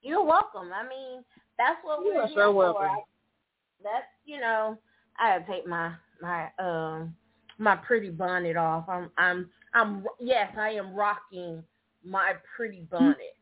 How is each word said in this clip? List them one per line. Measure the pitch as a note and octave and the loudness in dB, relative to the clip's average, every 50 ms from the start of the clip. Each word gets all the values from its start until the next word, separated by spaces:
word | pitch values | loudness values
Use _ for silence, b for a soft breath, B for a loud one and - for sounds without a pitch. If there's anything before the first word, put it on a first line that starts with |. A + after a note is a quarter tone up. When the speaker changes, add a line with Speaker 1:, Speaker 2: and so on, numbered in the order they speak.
Speaker 1:
you're | _ C4+ D#4 G4+ G4 | _ -2 0 2 4
welcome. | D4+ D#4 F4+ - - - G3+ F3+ F3 | 6 6 6 4 2 -4 -12 -12 -8
I | F3+ G3+ A3+ | -8 -8 -8
mean, | B3+ C4 C4 C4+ B3+ B3+ B3+ B3 b b b b b _ | -8 -10 -12 -12 -14 -14 -16 -18 b b b b b _
that's | - A#3 C#4 E4+ E4+ - | 2 2 2 2 0 -4
what | D#4 D4+ D4+ F4+ | -4 -4 -2 0
Speaker 2:
You | G#4 G4+ | 0 2
Speaker 1:
we're | D4 | 2
Speaker 2:
are | A#3 | 0
Speaker 1:
here | G#3+ G#3 | 0 4
Speaker 2:
so | G#3 G3+ G#3 | 4 6 6
Speaker 1:
for. | |
Speaker 2:
welcome. | G3+ G3 F#3 F3+ E3 G3+ | 6 6 4 4 4 2
Speaker 1:
I, | F#3+ - - - - _ _ _ _ _ _ _ _ _ _ _ _ _ _ _ | 0 0 -2 -2 -6 _ _ _ _ _ _ _ _ _ _ _ _ _ _ _
that's, | F#3+ G3+ A3 B3+ D#4+ - _ _ _ | -8 -4 -4 -4 -6 -6 _ _ _
you | D4 D4 C#4+ | -16 -10 -4
know, | B3 A3+ A3+ A3 G#3+ A3 A3 A3 _ _ _ _ _ _ _ - | -2 0 0 0 0 -2 -4 -8 _ _ _ _ _ _ _ 2
I | A3+ A3+ G3 F3 | 4 4 4 2
gotta | E3 F#3 | 0 -6
take | G3 F3+ - | -8 -8 -6
my, | F3+ F3 E3+ E3 E3+ E3+ - _ _ _ _ | -6 -4 -4 -4 -4 -6 -10 _ _ _ _
my, | E3+ F3 F3 E3+ D#3+ - _ - | -6 -6 -4 -4 -4 -8 _ -6
um, | F#3 F3+ E3+ D#3+ D#3+ D#3+ D#3+ D#3+ D#3+ E3 E3 _ _ _ _ _ _ _ - _ | -4 -2 -2 -2 -2 -4 -6 -6 -8 -10 -12 _ _ _ _ _ _ _ -10 _
my | G#3+ G#3+ F#3+ | 2 2 2
pretty | F3 - - B3 A3+ G3+ F#3+ | 2 2 0 0 0 0 -2
bonnet | E3 D#3+ F#3 F3+ F3+ F3+ F3 E3+ E3 | -6 -4 -2 -2 0 0 0 0 0
off. | E3+ E3 D#3+ D#3+ E3 E3 F#3 | 2 2 2 0 -2 -4 -4
I'm, | F#3 F3+ F3+ E3 _ | -6 -6 -6 -6 _
I'm, | - F3 F#3 F3+ F3+ F3+ F3 b b b b | 2 2 2 2 0 -6 -10 b b b b
I'm, | - A#3 A3+ G#3 G3+ G3 F#3+ A3 - _ | 2 2 2 2 -2 -6 -8 -10 -10 _
yes, | B3 A#3+ B3+ A#3 G3+ F3+ - G#3+ | -2 0 2 2 2 -2 -4 -4
I | G#3+ A3 | -4 -2
am | A3 G#3 F#3+ F#3+ F#3 | -2 -4 -8 -8 -2
rocking | G3+ G#3 G#3 G#3 - - _ G3 F3+ F3+ F3 E3 D#3+ E3 _ _ _ _ _ _ _ _ | 0 0 0 0 -2 -6 _ -14 -12 -10 -10 -10 -12 -14 _ _ _ _ _ _ _ _
my | F3+ F#3 G3 F#3 F#3+ F#3 E3+ _ - - | -4 -2 0 0 0 0 -4 _ -20 -10
pretty | - A#3 A3 G3 F3+ | -8 -8 -8 -8 -12
Speaker 3:
Mm-hmm. | E3+ E3 F3+ | -12 -8 2
Speaker 1:
bonnet. | E3+ C4 C#4+ C#4+ - - D#2+ - _ | 4 4 4 4 2 -4 -18 -20 _